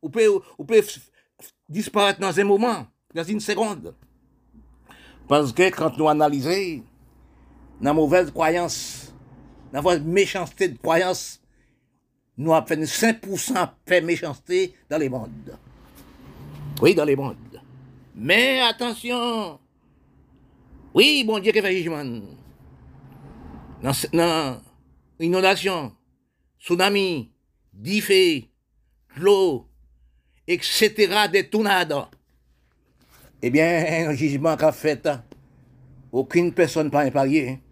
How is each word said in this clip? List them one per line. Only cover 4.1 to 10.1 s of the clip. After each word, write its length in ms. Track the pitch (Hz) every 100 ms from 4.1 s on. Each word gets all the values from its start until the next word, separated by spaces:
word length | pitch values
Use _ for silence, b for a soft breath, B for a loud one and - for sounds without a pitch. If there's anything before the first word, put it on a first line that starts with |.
| _ _ _ _ - - _ _ B B B -
Parce 260 | 143 143
que 160 | 113 185
quand 260 | 180 160 135
nous 120 | 156
analysons, 760 | 151 151 143 135 180 190 147 - _ _ _ _ _ _ _ - -
dans 140 | 131
mauvaise 380 | 156 151 180 170
croyance, 840 | 151 160 175 170 - - - - - - - - - -
dans 100 | 135
votre 220 | 160 175
méchanceté 680 | 156